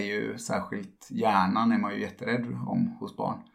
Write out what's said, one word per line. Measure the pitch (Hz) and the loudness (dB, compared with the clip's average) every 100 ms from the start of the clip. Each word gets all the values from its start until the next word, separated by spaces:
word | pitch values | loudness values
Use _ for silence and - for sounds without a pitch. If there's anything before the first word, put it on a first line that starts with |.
| 101 | 0
ju | 104 110 113 | -2 -2 -6
särskilt | - 104 - 104 98 - - | -4 -4 -4 -8 -10 -16 -8
hjärnan | 117 110 98 92 107 117 | 0 4 4 4 4 4
är | 107 | 4
man | 101 104 | 2 -2
ju | |
jätterädd | 104 - 110 120 120 123 - | -6 -6 -2 -2 -2 -6 -2
om | - 92 - | 2 2 0
hos | 107 - | -10 -4
barn. | - - - | -4 -4 -10